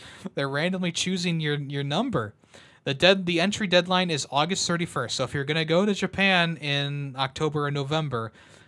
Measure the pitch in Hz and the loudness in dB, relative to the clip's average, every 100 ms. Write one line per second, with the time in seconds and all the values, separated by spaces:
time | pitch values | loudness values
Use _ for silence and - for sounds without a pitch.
0 | - - - - 139 139 175 185 180 165 | -20 -14 -10 -4 -2 0 0 0 -2 -2
1 | 180 185 175 165 151 147 139 143 139 151 | -2 -2 0 0 0 -2 -4 -6 -2 -2
2 | 262 165 107 - _ - - - - 135 | 0 -2 -4 -8 _ -20 -20 -10 -6 4
3 | 175 196 175 165 190 208 202 180 175 185 | 6 6 4 2 2 0 2 4 4 2
4 | 180 151 - 139 160 185 - 170 170 151 | 2 0 -2 0 0 0 0 0 -2 -4
5 | 113 - 123 147 139 160 156 165 208 196 | -4 -2 -4 -2 -2 -2 2 2 2 0
6 | 185 - 196 185 170 165 147 143 143 143 | -2 2 4 4 2 -2 -2 -2 -2 -4
7 | 139 131 135 - 156 147 143 143 139 156 | -6 -4 -4 -2 -2 0 -2 -2 -2 -2
8 | 151 120 113 - - - | -2 -4 -6 -10 -20 -20